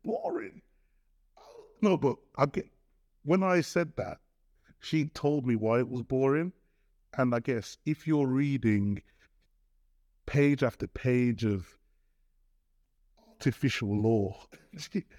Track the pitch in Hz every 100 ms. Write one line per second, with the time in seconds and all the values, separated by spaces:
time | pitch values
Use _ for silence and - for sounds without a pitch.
0 | 226 - - 349 104 - - _ _ _
1 | _ _ _ _ - - - _ 208 175
2 | 139 - _ - 139 - - _ _ _
3 | _ _ 139 185 190 180 - 175 165 -
4 | 95 - _ _ _ _ _ _ - 160
5 | 151 - 143 151 127 117 110 117 117 127
6 | 113 131 135 147 175 - _ _ _ _
7 | _ - 127 120 117 120 - - - 151
8 | - 151 139 131 143 139 120 104 101 101
9 | - _ _ _ _ _ _ _ _ _
10 | _ _ - 143 143 139 123 - - -
11 | 131 123 123 113 110 98 90 _ _ _
12 | _ _ _ _ _ _ _ _ _ _
13 | _ _ _ - - - 135 - 104 104
14 | 110 113 95 - - - _ 175 - 202
15 | -